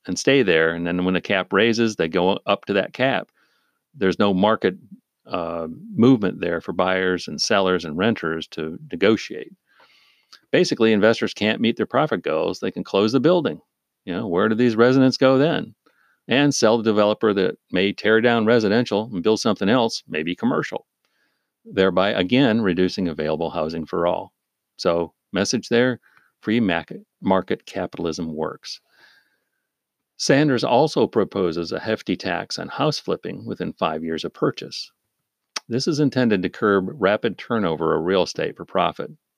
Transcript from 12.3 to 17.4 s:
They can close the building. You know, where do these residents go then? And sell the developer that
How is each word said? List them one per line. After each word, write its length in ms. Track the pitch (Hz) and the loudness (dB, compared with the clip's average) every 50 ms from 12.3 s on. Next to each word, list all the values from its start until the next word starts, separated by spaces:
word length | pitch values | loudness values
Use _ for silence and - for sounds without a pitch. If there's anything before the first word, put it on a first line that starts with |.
| 76 80 82 90 92 - | -2 0 -2 -2 -4 -4
They 100 | - 95 | -6 -6
can 140 | - 104 87 | -6 -8 -10
close 280 | - - 98 104 110 110 | -2 0 2 2 4 2
the 80 | 135 | 2
building. 400 | 123 160 185 175 147 107 76 - - _ _ _ _ _ _ _ _ | 4 4 2 2 0 -2 -6 -8 -14 _ _ _ _ _ _ _ _
You 80 | 101 87 | -8 -8
know, 120 | 92 117 | -6 -4
where 220 | 101 85 90 101 110 | -2 0 2 2 2
do 60 | 110 | 2
these 220 | 107 123 123 110 | 4 2 2 4
residents 420 | 107 117 123 127 135 131 131 123 - | 4 4 6 6 6 4 4 4 4
go 180 | 135 131 135 | 2 4 4
then? 380 | 131 139 170 - - - - - _ _ _ _ _ _ _ _ _ _ | 4 2 2 0 -2 -6 -8 -14 _ _ _ _ _ _ _ _ _ _
And 280 | - 113 131 143 147 135 | -2 2 2 2 2 2
sell 240 | - 120 110 113 117 | 4 4 4 4 4
the 40 | 107 | 2
developer 520 | 113 104 104 104 104 107 - - 107 101 | 2 2 4 4 2 2 2 0 0 2
that 240 | 98 | 2